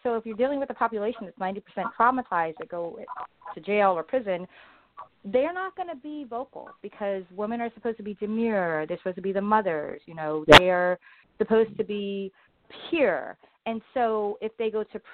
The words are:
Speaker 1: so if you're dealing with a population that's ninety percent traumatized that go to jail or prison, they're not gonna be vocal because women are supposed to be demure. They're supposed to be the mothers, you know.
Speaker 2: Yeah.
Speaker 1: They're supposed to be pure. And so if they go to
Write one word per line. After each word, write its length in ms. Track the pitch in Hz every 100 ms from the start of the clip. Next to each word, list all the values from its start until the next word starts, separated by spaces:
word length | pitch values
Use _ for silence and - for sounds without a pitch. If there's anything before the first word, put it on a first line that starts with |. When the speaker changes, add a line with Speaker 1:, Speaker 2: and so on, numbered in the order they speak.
Speaker 1:
so 140 | 247 226
if 100 | 226
you're 100 | 208
dealing 220 | 262 285
with 120 | 269
a 40 |
population 460 | 233 233 226 208 - 180
that's 120 | -
ninety 220 | 185 202
percent 280 | - - 170 -
traumatized 580 | 233 262 240 175 165 160
that 100 | -
go 300 | 175 170 - - - - _ -
to 60 | -
jail 300 | 170 208 196
or 120 | 170
prison, 460 | 156 262 202 180 - - - - _ - - _
they're 280 | 202 247 302
not 240 | 359 381 370
gonna 180 | 349
be 300 | 285 302 302 254
vocal 420 | 233 269 - - -
because 400 | - - 202 196 180 180
women 240 | 214 233
are 100 | 233
supposed 240 | 226 233 226
to 40 |
be 120 | 208
demure. 720 | 202 208 220 226 208 170 156 156
They're 120 | 170
supposed 180 | 185 180
to 60 |
be 100 | 190
the 80 | 196
mothers, 600 | 202 214 190 156 143 147 -
you 80 |
know. 300 | 160 156 156 156
Speaker 2:
Yeah. 100 | 151
Speaker 1:
They're 400 | 180 180 180 180 - - _ -
supposed 380 | 214 220 220 208
to 60 |
be 480 | 214 208 202 196 196 - _ _ _ - -
pure. 460 | 330 233 151 - - _ _ -
And 140 | 226 -
so 440 | 262 233 220 208 208
if 120 | 214 -
they 140 | 220
go 120 | 214
to 160 | 214 214 -